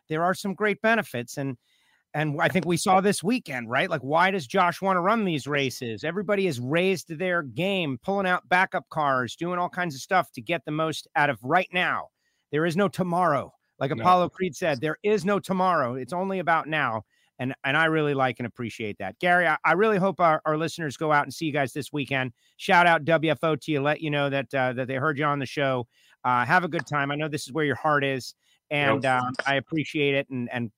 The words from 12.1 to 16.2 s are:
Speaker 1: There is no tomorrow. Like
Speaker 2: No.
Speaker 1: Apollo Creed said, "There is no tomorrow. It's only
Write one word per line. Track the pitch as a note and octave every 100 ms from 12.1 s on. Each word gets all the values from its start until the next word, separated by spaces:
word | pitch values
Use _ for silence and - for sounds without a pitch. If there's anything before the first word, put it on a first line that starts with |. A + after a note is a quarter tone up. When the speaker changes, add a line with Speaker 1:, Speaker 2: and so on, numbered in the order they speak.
| _ _ _ _
Speaker 1:
There | D3 E3+
is | D#3+
no | G3+
tomorrow. | - F#3 F3 F3+ C#3 F2 _ _ -
Like | C#3
Speaker 2:
No. | D3
Speaker 1:
Apollo | F3 F3+ F3
Creed | - F3 C3
said, | F3 C3+
"There | D3+ D#3+
is | G#3 G#3+
no | E3+ G3+
tomorrow. | - F#3+ F#3 E3+ B2+
It's | C3 B2
only | F3